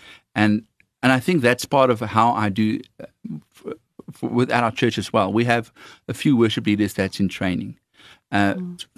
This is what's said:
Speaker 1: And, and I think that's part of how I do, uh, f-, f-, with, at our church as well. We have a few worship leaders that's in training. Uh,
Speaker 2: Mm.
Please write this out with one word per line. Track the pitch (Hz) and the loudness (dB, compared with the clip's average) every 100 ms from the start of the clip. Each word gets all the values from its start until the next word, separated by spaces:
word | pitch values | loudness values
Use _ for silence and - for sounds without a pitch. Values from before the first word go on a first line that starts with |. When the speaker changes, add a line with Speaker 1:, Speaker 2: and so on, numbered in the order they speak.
| - - _ | -20 -20 _
Speaker 1:
And, | - 107 107 - _ _ - | 0 2 2 -2 _ _ -4
and | 127 | 0
I | 127 | 2
think | 151 175 | 2 2
that's | 120 123 | 2 2
part | - 139 131 | 0 2 4
of | 113 | 2
how | 113 110 117 | 0 2 2
I | 110 107 | 2 0
do, | 98 110 113 - _ | 0 0 0 -8 _
uh, | - _ - 76 _ - | -20 _ -14 -14 _ -18
f-, | - - _ _ - | -14 -14 _ _ -20
f-, | - | -10
with, | 120 120 127 | -4 0 2
at | 117 | 2
our | 117 | 0
church | - 120 113 | 0 -2 -2
as | - | -2
well. | 113 98 | 0 2
We | 107 | 2
have | 117 120 - _ - - - | 2 0 -4 _ -20 -20 -12
a | |
few | - - 123 | -2 2 4
worship | 113 117 107 | 2 2 0
leaders | 104 101 | 0 0
that's | - 95 - | -2 -4 -2
in | 98 | -4
training. | - 95 87 - - _ _ - - - | -2 -4 -4 -6 -14 _ _ -20 -20 -6
Uh, | 101 101 | -2 0
Speaker 2:
Mm. | 185 180 175 - | -2 -8 -12 -16